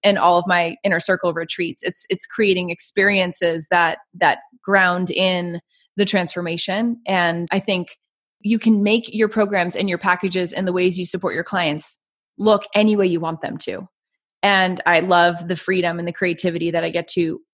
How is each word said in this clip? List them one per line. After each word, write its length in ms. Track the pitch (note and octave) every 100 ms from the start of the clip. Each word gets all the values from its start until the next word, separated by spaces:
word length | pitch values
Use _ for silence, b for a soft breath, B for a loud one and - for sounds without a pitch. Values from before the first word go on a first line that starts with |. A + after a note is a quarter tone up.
and 160 | G3+ G3+
all 200 | F3 F3
of 80 | F3+
my 300 | F3 E3+ -
inner 160 | - E3+
circle 320 | - F#3 F3
retreats. 500 | E3 E3 - E3+ -
It's, 240 | - - -
it's 160 | F#3+ -
creating 440 | - G#3 F3+ F3+
experiences 960 | E3+ - - G3 G3 F3+ - E3+ E3 D#3+
that, 280 | F3 E3 D#3+ -
that 240 | F3 D#3+ - - _
ground 480 | - G3 F#3 F3+ F3+
in 500 | - F#3 F3+ F3 E3+ - _ _ -
the 80 |
transformation. 960 | G3+ G3 F3 - F3 E3+ - G3 A#3 A#3 -
And 420 | F#3 F3 F3 F3
I 60 | F#3+
think 380 | G3+ F#3 F3 - _ _ _ _
you 180 | G3+ A3+
can 240 | A3+ G#3+
make 300 | G#3 A#3 -
your 140 | G#3+ G#3+
programs 480 | A3 G3+ G3 F3 -
and 120 | G3
your 100 | F3
packages 540 | F#3+ F3+ G3 F#3 F3+
and 140 | - F#3
the 60 |
ways 260 | F3+ F3+ F3+
you 60 |
support 300 | F3 F3+ F#3
your 100 | D3
clients 540 | E3+ F#3+ E3 D3+ - - _ _ _ -
look 260 | G#3 G#3 -
any 220 | G#3 G#3+ G#3
way 100 | F#3+
you 140 | E3
want 200 | E3 D#3+
them 180 | - -
to. 280 | - F#2+ F#3 _ _ _ _ _
And 400 | G3+ G3 F#3 F3+ -
I 140 | -
love 460 | F#3 F3 F3 E3+ E3+
the 80 |
freedom 440 | F3 - F#3 E3+ E3+
and 100 | E3+
the 40 |
creativity 600 | - F3+ E3 F3+ E3 E3+
that 100 | E3
I 80 | E3
get 160 | E3+ E3
to 320 | F#3 E3 - -